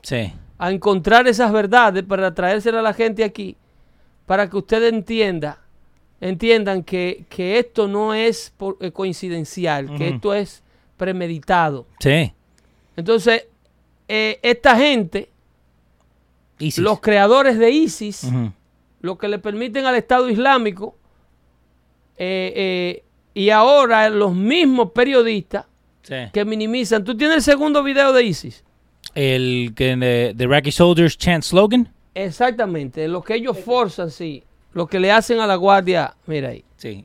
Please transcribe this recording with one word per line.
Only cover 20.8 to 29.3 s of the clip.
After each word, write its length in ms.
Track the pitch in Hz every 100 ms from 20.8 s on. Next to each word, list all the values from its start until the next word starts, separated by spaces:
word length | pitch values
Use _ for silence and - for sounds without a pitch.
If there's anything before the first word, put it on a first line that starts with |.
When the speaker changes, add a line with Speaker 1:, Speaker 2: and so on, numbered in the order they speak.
| 214 - _ _ _ _ _ _ _ _ _ _ _ -
Speaker 2:
eh, 360 | 185 190 185
eh, 480 | - 190 180 180 - _ _ _
y 160 | 208 202
ahora 580 | 214 240 285 247 220 220
los 240 | 214 202
mismos 580 | 180 208 330 294 254 226
periodistas 720 | - 247 262 226 208 - 196 - _ _ _
Speaker 1:
Sí. 120 | - 135 113
Speaker 2:
que 120 | 208
minimizan. 580 | 208 220 214 247 220 220
¿Tú 140 | 196 226
tienes 220 | 302 320
el 40 |
segundo 400 | 269 285 302 294
video 300 | 277 277 277
de 100 | 262
isis? 400 | 233 160 120 - _ _ _ _ - -
Speaker 1:
El 560 | 135